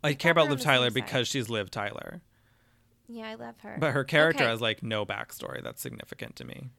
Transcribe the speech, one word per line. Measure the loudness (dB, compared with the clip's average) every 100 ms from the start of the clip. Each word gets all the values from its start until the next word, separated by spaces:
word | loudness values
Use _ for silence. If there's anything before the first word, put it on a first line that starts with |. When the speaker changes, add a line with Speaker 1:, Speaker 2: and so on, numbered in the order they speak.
Speaker 1:
I | 2
Speaker 2:
I |
Speaker 1:
care | 2 4
Speaker 2:
thought | 6
Speaker 1:
about |
Speaker 2:
we | 6
were |
Speaker 1:
Liv |
Speaker 2:
on | 4
the |
same | 4
Speaker 1:
Tyler | 4 4
Speaker 2:
side. |
Speaker 1:
because | 0 -2 0 0
she's | -2 -2
Liv | -2 -4
Tyler. | -4 -6 -6 -12 -14 _ _ _ _ _ _ _ _ _
Speaker 2:
Yeah, | -14 -12
I | -12
love | -14 -16
her. | -14 -4
Speaker 1:
But | 0
her | 0
character | 2 4 4 4
Speaker 2:
Okay. | 2
Speaker 1:
has, | 2
like, | 0 -2
no | -2 -4 -2
backstory | -6 -8 -10 -10 -8
that's | -10 -10
significant | -12 -10 -14 -12 -14 -12
to | -14
me. | -12 -14